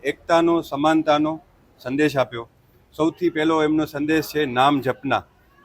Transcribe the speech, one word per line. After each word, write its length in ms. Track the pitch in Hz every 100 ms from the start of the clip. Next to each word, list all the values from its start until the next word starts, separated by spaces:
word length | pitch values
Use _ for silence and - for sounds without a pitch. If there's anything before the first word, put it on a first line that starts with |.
એકતાનો, 560 | 135 135 - 170 170 170
સમાનતાનો 800 | 160 143 151 160 156 147 151 160 - _ _ _
સંદેશ 380 | 123 135 151 135
આપ્યો. 320 | 127 120 117 _ _ _ _ -
સૌથી 340 | 156 160 175
પહેલો 320 | 170 156 160
એમનો 220 | 151 156
સંદેશ 400 | 151 143 151 160
છે 200 | 147 151
નામ 360 | 147 123 135 143
જપના, 420 | 123 123 139 113 - _ _ _